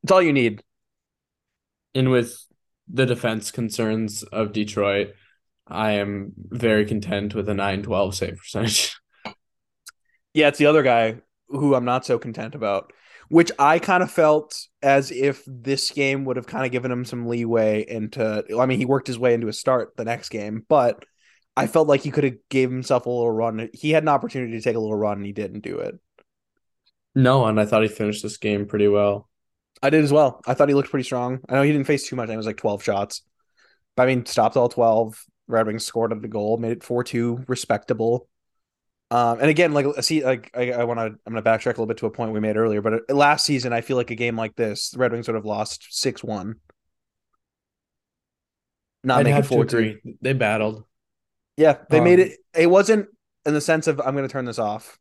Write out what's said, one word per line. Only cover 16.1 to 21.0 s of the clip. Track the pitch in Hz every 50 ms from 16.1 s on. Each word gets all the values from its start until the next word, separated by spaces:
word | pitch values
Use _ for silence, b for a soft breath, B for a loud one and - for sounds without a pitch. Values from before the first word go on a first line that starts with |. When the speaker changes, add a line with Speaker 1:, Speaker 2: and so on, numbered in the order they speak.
| 135 139 139
Speaker 1:
would | 131 127
have | 127 120
kinda | - - 135 131 127
given | 123 123 120 131 123
him | 123 123
some | 117 - 123 117
leeway | 117 120 120 117 113 117 113 110 107 107 107 107
into, | - 117 113 107 107 - 139 113 110 107 107 104 - 104
I | 113 127
mean, | 131 131 -
he | 127
worked | 123 135 135 - -
his | 127 113
way | 123 127 120
into | 117 117 107
a | 104
start | - - - 127 123 110 - _
the | - 117
next | 110 117 117 - -
game, | - 110 101 107 107 113 110 _
but | 156 147 123 120 104 -